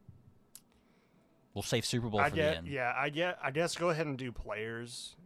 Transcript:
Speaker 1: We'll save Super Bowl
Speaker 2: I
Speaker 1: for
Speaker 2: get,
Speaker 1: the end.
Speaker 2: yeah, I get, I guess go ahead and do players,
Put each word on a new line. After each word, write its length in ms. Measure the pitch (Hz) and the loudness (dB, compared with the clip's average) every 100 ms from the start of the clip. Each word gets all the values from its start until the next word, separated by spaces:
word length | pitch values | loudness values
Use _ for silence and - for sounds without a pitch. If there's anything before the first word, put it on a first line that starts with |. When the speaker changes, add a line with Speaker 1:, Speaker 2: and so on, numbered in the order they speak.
| - - - - _ - _ _ _ _ _ _ _ _ _ | -20 -20 -20 -20 _ -20 _ _ _ _ _ _ _ _ _
Speaker 1:
We'll 80 | 101 | -6
save 220 | - 123 | 0 0
Super 240 | - 123 117 | 2 0 2
Bowl 120 | 104 | 4
Speaker 2:
I 100 | 147 | 4
Speaker 1:
for 60 | 156 | 6
Speaker 2:
get, 140 | 151 | 2
Speaker 1:
the 40 | 156 | 2
end. 100 | 156 | -2
Speaker 2:
yeah, 260 | 139 123 123 | -2 0 0
I 140 | 147 | 0
get, 280 | 147 180 - | 0 -2 0
I 80 | 139 | -2
guess 260 | 139 170 - | 2 0 2
go 140 | 170 | 2
ahead 160 | 156 151 | 2 0
and 100 | 131 | -2
do 160 | 127 | -4
players, 840 | 110 117 104 110 117 120 123 - - | -6 -6 -4 -4 -6 -8 -10 -12 -14